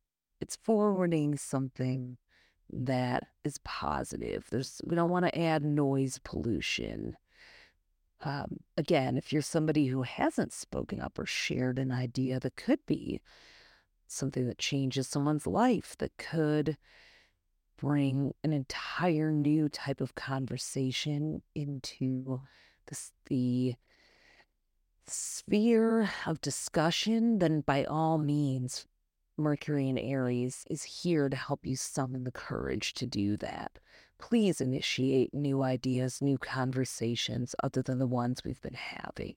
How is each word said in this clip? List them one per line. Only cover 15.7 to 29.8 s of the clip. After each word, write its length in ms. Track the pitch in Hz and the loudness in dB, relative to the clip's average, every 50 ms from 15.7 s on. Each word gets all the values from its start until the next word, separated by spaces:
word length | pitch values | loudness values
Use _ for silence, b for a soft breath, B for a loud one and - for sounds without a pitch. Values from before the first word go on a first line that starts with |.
| 240 170 - - - - | 4 2 0 -6 -8 -6
that 180 | - - - | -6 -6 -6
could 640 | - - - - 165 156 151 151 151 147 156 151 - b b b b b b b b b b b b _ _ _ _ _ _ _ | -8 -10 -4 0 0 2 2 2 2 2 0 -2 -4 b b b b b b b b b b b b _ _ _ _ _ _ _
bring 560 | - - 139 147 143 139 139 131 135 139 131 - _ | -6 -2 0 2 4 4 2 2 2 0 -2 -2 _
an 100 | - 151 | 0 0
entire 800 | 156 143 131 - - - - - - - 165 180 160 151 156 156 | 0 0 0 -4 -6 -8 -8 -8 -4 0 2 2 2 4 2 4
new 380 | 156 151 143 147 151 156 156 147 | 4 4 4 4 4 4 4 2
type 320 | - - - 143 139 - | 0 -4 -4 -4 -4 -2
of 140 | 135 127 - | -4 -6 -6
conversation 1300 | - - - 135 135 135 117 123 123 - - - 139 135 131 127 - - 156 147 143 147 156 156 - - _ - | -6 -6 -4 -4 -2 -2 -4 -4 -6 -6 -4 -2 0 0 0 0 -2 -2 -2 -2 0 -2 -2 -4 -6 -8 _ -8
into 880 | 160 147 143 143 135 - - - - 135 131 131 127 131 135 131 127 135 b b b b b b b b | -6 -4 -4 -6 -6 -8 -10 -6 -2 -2 0 0 -2 -2 -4 -6 -6 -6 b b b b b b b b
the 60 | - | -14
s-, 200 | 143 - - - - _ - | -12 -12 -12 -14 -18 _ -6
the 480 | - 147 127 127 123 123 123 127 127 123 - b b b b b b b b b b b b b b b _ _ _ _ _ _ _ _ _ _ | -2 0 2 2 2 2 2 2 0 -2 -4 b b b b b b b b b b b b b b b _ _ _ _ _ _ _ _ _ _
sphere 1040 | - - - - - - - - - 208 208 214 233 233 220 226 226 226 226 220 185 - - - | -12 -10 -8 -8 -8 -10 -10 -4 0 2 4 6 6 6 6 6 6 4 4 2 2 0 -4 -4
of 140 | - 165 - | -4 -4 -2
discussion, 960 | - 147 135 - - - - 165 151 165 170 - - 208 226 226 226 233 233 202 | -2 -4 -4 -4 -6 -2 0 2 2 2 2 2 2 2 2 4 4 4 4 4
then 220 | 175 156 156 151 | 4 4 4 2
by 240 | 139 - 139 143 - | 2 2 2 2 2
all 320 | - - 156 160 160 160 | 0 0 2 2 4 4
means, 720 | 156 151 143 147 147 147 139 131 131 127 123 - - - _ _ _ _ _ _ _ _ _ _ | 2 2 2 2 2 2 2 0 0 -2 -4 -6 -8 -12 _ _ _ _ _ _ _ _ _ _
Mercury 520 | - 151 151 147 143 - - 151 143 | -2 0 0 0 0 -2 -2 0 0